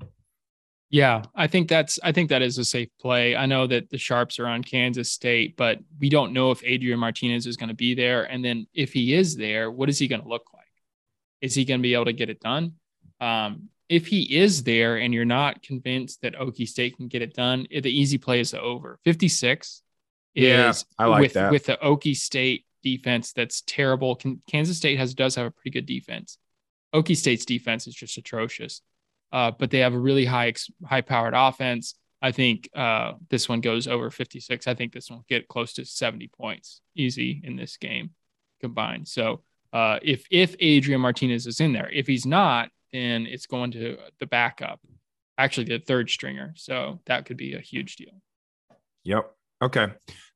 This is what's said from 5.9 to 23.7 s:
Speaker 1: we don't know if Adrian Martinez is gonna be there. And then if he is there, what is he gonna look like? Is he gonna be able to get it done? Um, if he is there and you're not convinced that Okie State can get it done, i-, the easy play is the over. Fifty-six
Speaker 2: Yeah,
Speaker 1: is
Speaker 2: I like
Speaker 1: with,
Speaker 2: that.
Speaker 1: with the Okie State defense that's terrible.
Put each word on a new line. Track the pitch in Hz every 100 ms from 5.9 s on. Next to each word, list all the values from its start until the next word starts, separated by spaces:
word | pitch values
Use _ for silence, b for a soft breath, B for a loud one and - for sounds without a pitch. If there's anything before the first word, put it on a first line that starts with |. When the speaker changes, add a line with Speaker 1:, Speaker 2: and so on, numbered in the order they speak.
| -
Speaker 1:
we | 139
don't | 147 120
know | 127 131
if | 123
Adrian | 123 127 123 120
Martinez | 117 113 123 120 117
is | 117
gonna | 113
be | 110 120
there. | 123 123 123
And | - 127
then | 123 117 107
if | - 135
he | 131 120
is | 160 185 151
there, | 107 110 113
what | 123 135
is | 139
he | 135
gonna | 113 110
look | 117 -
like? | - _ _ _ _ _ _ _ _
Is | 131
he | 135
gonna | 131 127
be | 123
able | 120 117
to |
get | 117 110
it | 107
done? | 110 139 170 160 _ _ _ _
Um, | 120 113 107 87 - _ _
if | 170 165
he | 202 - 147
is | 202 165
there | 120 117 113 113
and | 120
you're | 117
not | 117 123 143 -
convinced | - 131 127 127 117 -
that | 120
Okie | - 131 123 117
State | - 123 123
can | 123
get | 120
it | 117
done, | - 123 127 131
i-, | 147
the | 135
easy | 139 143 135
play | - 123
is | 117
the | -
over. | 120 123 123 120
Fifty-six | 165 165 180 - 123 143 - - _ _ _ _ _
Speaker 2:
Yeah, | - 131 127 120
Speaker 1:
is | 113 - -
Speaker 2:
I | 113
like | 107
Speaker 1:
with, | 139
Speaker 2:
that. | 95 98
Speaker 1:
with | 147 -
the | -
Okie | 151 147 156 135
State | - 135 131 127 - _
defense | 131 131 123 120 -
that's | - 117 -
terrible. | -